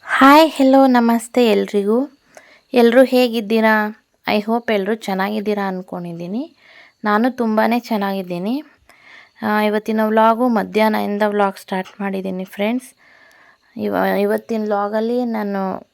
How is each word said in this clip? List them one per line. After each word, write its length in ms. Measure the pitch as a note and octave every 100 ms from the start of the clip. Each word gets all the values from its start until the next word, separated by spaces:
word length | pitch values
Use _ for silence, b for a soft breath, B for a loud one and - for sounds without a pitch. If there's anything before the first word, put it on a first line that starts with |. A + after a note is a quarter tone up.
| - -
ಹಾಯ್, 340 | C4+ D4 D#4+
ಹೆಲೋ, 360 | - C4+ C4+ C4+
ನಮಸ್ತೆ 600 | B3 A#3 A#3 - - A#3
ಎಲ್ರಿಗೂ. 720 | G3+ G3 G#3 G3 A#3 C#4+ _ b b b b b
ಎಲ್ರೂ 300 | B3 A#3 A#3+
ಹೇಗಿದ್ದೀರಾ? 1000 | B3+ B3+ B3 A3+ G3+ A3+ A3 G#3+ G#3+ A3 _ _ - G#3
I 40 |
hope 320 | G#3 A#3 A#3
ಎಲ್ರೂ 220 | G#3 G3 A3
ಚೆನ್ನಾಗಿದ್ದೀರಾ 720 | - F#3+ G3 G#3+ G#3 G#3 G3
ಅನ್ಕೊಂಡಿದ್ದೀನಿ. 880 | F#3 F#3 F3+ F3 E3+ F3 G#3+ D#4 b b b b b
ನಾನು 280 | G#3+ G#3 B3
ತುಂಬಾನೇ 480 | B3+ A3+ G#3+ A3 A#3+
ಚೆನ್ನಾಗಿದ್ದೀನಿ. 840 | A#3+ A3 G3+ G3 F3+ F3 G3 C4+ D4+ _ _ b b b b _
ಆ, 200 | A3 G#3+
ಇವತ್ತಿನ 400 | G#3+ G#3 G#3+ A3 G#3+
ವ್ಲಾಗು 420 | A3 A3 A3+ B3
ಮಧ್ಯಾಹ್ನದಿಂದ 760 | A3 F#3 G3 A3 G#3+ G3+ G#3 G#3
ವ್ಲಾಗ್ 320 | G#3 G3 F#3+
ಸ್ಟಾರ್ಟ್ 440 | - F#3+ F#3 -
ಮಾಡಿದ್ದೀನಿ 420 | G3 F#3+ F#3+ F#3
ಫ್ರೆಂಡ್ಸ್. 440 | F#3 - G#3 B3 - _ b b b b b b b -
ಇವ-, 420 | G#3 F#3+ F#3+ F#3+
ಇವತ್ತಿನ 400 | G3+ G#3+ A3 A3+
ವ್ಲಾಗಲ್ಲಿ 640 | G#3+ G3+ G3+ A3 A3+ A#3+ A#3+
ನಾನು 640 | A3 G3+ G3 F#3+ F#3+ -